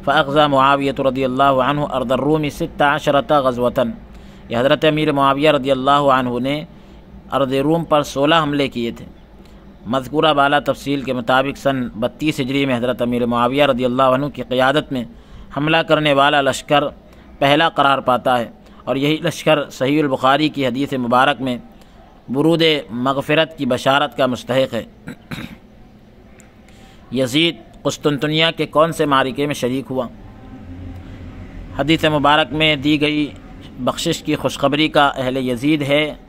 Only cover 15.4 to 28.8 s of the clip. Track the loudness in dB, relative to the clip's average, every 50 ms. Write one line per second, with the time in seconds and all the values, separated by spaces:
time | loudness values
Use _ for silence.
15.4 | -20 -12 -8 -4 -2 0 0 0 2 2 0 2 2 2 4 4 4 4 4 2
16.4 | 2 0 -2 -2 -2 0 2 2 2 0 -8 -10 -20 -20 -20 -20 -20 -20 -6 -2
17.4 | 2 2 4 4 2 0 2 2 2 2 2 2 2 0 0 0 2 0 0 0
18.4 | 0 -4 -10 -20 -20 -20 -20 -14 -6 -4 -2 0 0 0 0 0 -2 -4 -6 -2
19.4 | 0 0 2 2 0 -6 -6 -4 -2 0 2 2 2 0 0 2 2 2 4 4
20.4 | 2 0 0 -2 -2 -2 -2 -2 -4 -4 -4 -4 -2 2 2 4 4 2 0 -2
21.4 | -4 -6 -6 -6 -10 -18 -20 -20 -20 -20 -20 -20 -20 -20 -20 -20 _ -6 -2 0
22.4 | 2 2 2 4 2 2 2 0 -4 -8 -8 -4 -2 -2 -2 -2 -2 0 2 2
23.4 | 2 0 -2 -6 -2 -2 -2 0 0 0 2 2 0 -2 0 0 0 0 0 -4
24.4 | -6 -2 0 0 0 0 -2 -8 -8 -8 -18 -20 -20 -20 -20 -20 -14 -14 -14 -12
25.4 | -12 -16 -18 -20 -20 -20 -20 -20 -20 -20 -20 -20 -20 -20 -20 -20 -20 -20 -20 -20
26.4 | -20 -20 -20 -20 -20 -20 -20 -20 -20 -20 -20 -20 -18 -8 -2 -2 -2 0 2 2
27.4 | 2 2 0 -4 -16 -20 -20 -6 -6 -6 -6 0 -2 -2 0 0 -2 -2 0 2
28.4 | 2 0 0 -2 -6 -2 2 2